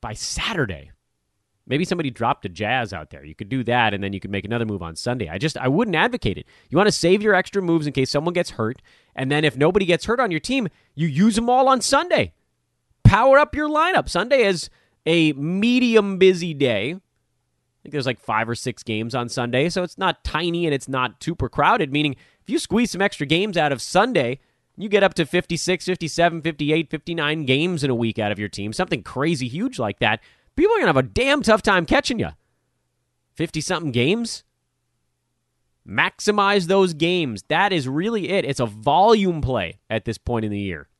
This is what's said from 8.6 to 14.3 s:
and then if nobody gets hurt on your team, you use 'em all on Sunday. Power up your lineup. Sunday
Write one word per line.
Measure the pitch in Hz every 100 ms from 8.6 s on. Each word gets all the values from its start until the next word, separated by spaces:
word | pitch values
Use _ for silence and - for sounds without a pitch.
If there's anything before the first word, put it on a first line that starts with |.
| 110 131 _ _ _
and | - 131
then | 147
if | 156 127
nobody | 147 190
gets | 190 170
hurt | - 240
on | 254
your | 160
team, | - 262 202 _ _
you | - 165
use | 139 208 214
'em | 233
all | 247 269
on | 262
Sunday. | - 277 349 320 98 _ _ _ _ _ _ _
Power | - 196 254 269
up | 294
your | - 302
lineup. | 302 330 359 -
Sunday | 170 214